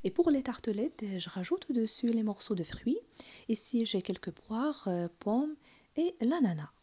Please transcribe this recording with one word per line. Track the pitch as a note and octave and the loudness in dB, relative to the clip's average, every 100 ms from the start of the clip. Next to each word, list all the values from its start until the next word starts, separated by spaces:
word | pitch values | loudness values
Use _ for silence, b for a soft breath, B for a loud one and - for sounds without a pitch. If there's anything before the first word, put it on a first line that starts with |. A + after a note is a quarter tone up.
Et | F#3+ | -2
pour | F#3+ E4+ | 2 4
les | C#4+ | 4
tartelettes, | C4 A#3 - G#3 C4+ - | 2 -4 -2 0 -2 -4
euh, | G#3 F#3+ | -6 -4
je | F3 | -4
rajoute | F#3+ F3+ F#4 - | -6 -2 -2 0
dessus | B3 A3 - A#3+ | 0 0 0 2
les | A3+ | 2
morceaux | G#3+ G3+ - | 2 -2 -2
de | G3 | -2
fruits. | E3 - - F4 - B B B B | -2 -4 -2 -2 -4 B B B B
Ici, | A3+ - A#3+ A3+ | 2 4 2 2
j'ai | F#3+ | 0
quelques | - F3+ - | -2 -6 -6
poires, | D#3+ - A3 C#4+ D4 - | -12 -8 -2 -2 -2 -2
euh, | F3 E3+ - | -2 -2 -4
pommes | - A3+ D4+ D4+ b b b - | 0 0 0 -4 b b b -2
et | E4+ F4+ | -2 0
l'ananas. | A3+ E4+ A#3 D#3+ D3 _ | 0 4 2 0 -6 _